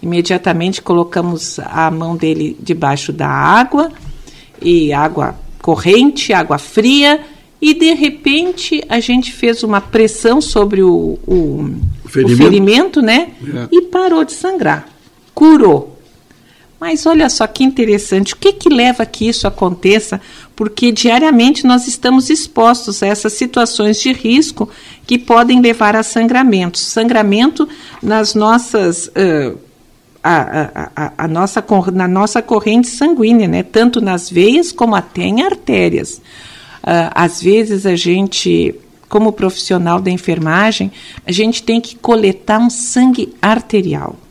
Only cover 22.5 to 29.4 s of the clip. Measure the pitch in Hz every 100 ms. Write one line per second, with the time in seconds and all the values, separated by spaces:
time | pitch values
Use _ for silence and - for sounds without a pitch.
22.5 | - 226 240 - 202 196 208 214 214 247
23.5 | 247 233 - 214 214 262 262 220 247 311
24.5 | - - - - - - 247 - 233 240
25.5 | 254 240 233 214 214 220 - 226 247 262
26.5 | 202 175 170 - - 226 240 214 202 254
27.5 | 311 302 - - - - 214 214 214 214
28.5 | 233 240 220 185 175 - - 190 156